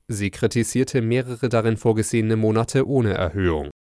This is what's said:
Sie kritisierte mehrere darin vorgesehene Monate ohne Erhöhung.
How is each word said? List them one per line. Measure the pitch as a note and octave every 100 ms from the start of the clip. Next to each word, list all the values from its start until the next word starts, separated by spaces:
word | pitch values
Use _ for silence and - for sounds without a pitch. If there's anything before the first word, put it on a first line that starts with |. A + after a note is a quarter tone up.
| -
Sie | G#2+ G2+
kritisierte | - A2 A#2+ A2 B2 C3 B2+
mehrere | A2+ B2 B2+ A#2+ B2+
darin | A#2 A2+ A2
vorgesehene | B2 A2 A2 A#2 A2 A2
Monate | A2 A2 A2+ C#3 C3+
ohne | C3+ G#2+
Erhöhung. | F#2 F2+ F#2+ F2+ D#2 C#2+ -